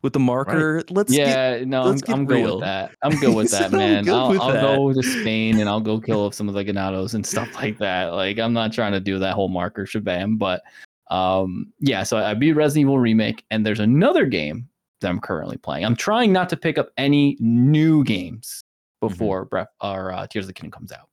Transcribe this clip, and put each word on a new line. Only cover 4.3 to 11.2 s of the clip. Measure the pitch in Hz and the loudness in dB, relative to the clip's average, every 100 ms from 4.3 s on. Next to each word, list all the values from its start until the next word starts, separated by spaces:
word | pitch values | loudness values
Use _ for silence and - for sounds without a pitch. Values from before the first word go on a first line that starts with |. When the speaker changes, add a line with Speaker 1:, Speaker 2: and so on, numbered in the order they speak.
Speaker 1:
with | 190 | 0
Speaker 3:
I'll | 127 | 2
Speaker 1:
that. | 135 | 0
Speaker 3:
go | 139 135 139 | 2 2 2
to | 131 | 0
Spain | 127 123 110 110 110 110 | -2 -4 -2 -2 2 2
and | 104 | 2
I'll | 104 | -2
go | 110 110 | -2 -4
kill | 110 107 104 | -2 -2 -2
some | - 104 | -4 -6
of | 98 | -4
the | |
ganados | 101 98 95 95 95 | -4 -4 -4 -4 -4
and | 110 | -4
stuff | 98 - - | -4 -6 -8
like | - 110 107 | -8 -8 -4
that. | 101 92 87 | -4 -2 -2
Like, | 85 95 101 | -4 -4 -2
I'm | 113 | -2
not | 117 110 | 0 -2
trying | 110 107 | -2 -2
to | 98 | -2
do | 98 95 | -2 -2
that | 95 | -2
whole | 98 95 | -2 -2
marker | 90 90 - 95 | -2 -4 -6 -6
shebang, | 110 95 90 101 110 | -6 -2 -2 -2 -2
but, | 98 90 - - - _ _ | -2 -4 -8 -20 -20 _ _
um, | 90 | -2